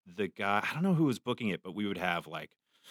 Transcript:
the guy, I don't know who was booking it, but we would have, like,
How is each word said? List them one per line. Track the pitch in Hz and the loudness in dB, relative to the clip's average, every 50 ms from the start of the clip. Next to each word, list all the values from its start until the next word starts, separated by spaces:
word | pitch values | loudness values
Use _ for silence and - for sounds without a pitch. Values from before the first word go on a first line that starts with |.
| _ | _
the | 185 175 196 202 185 | -16 -4 -4 -4 -4
guy, | - - 202 202 202 202 - - | -2 -2 0 2 2 2 2 0
I | - | -2
don't | 151 180 | 0 2
know | 196 180 | 2 4
who | 156 165 | 4 4
was | 139 117 101 | 4 2 0
booking | - 123 117 - 123 104 | -2 -4 -4 -2 0 -2
it, | 87 78 - | -2 -2 -6
but | 95 82 | -8 -6
we | 101 104 101 | -4 -2 -2
would | 98 87 | -2 -2
have, | 90 90 87 85 85 78 | 0 0 0 -2 -4 -6
like, | 80 78 76 - _ _ _ _ _ _ _ - | -10 -10 -10 -12 _ _ _ _ _ _ _ -20